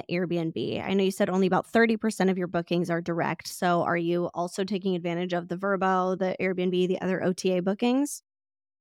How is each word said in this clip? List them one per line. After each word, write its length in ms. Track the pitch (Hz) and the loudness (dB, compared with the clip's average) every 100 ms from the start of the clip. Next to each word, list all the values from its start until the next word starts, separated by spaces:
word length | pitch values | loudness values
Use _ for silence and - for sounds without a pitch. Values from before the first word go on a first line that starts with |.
| - | 0
Airbnb? 760 | 175 175 170 165 135 - 113 | -2 0 -2 -2 -2 -4 -4
I 100 | - | -2
know 100 | 190 | 0
you 80 | 190 | 0
said 180 | - 202 | 2 0
only 160 | 185 190 | 2 2
about 220 | 180 - | 2 2
thirty 300 | 226 226 220 | 2 4 2
percent 340 | 220 - 190 | -2 0 2
of 60 | 185 | 2
your 100 | 180 | 0
bookings 420 | 175 170 175 165 | -2 -2 -2 0
are 100 | 170 | -2
direct. 460 | 175 170 - 165 - | -2 -2 -2 -4 -8
So 360 | - 180 175 | -2 2 2
are 140 | - 170 | 2 0
you 320 | 170 175 175 | 0 0 0
also 300 | - 180 - | -2 -4 -2
taking 320 | 190 196 196 180 | -4 -2 -2 -2
advantage 360 | 175 170 180 | -2 -2 -2
of 140 | 175 170 | -2 -4
the 80 | 175 | -4
Vrbo, 640 | 196 190 190 185 185 185 | -2 0 2 2 2 0
the 180 | 185 - | -2 0
Airbnb, 480 | 190 180 185 180 180 | -2 0 0 2 2
the 120 | 185 | 0
other 220 | 180 185 | -2 0
O 80 | 180 | 0
T 200 | 180 185 180 | 0 0 0
A 60 | |
bookings? 640 | 185 208 240 254 285 - - _ _ _ _ _ | 0 0 2 2 0 -4 -16 _ _ _ _ _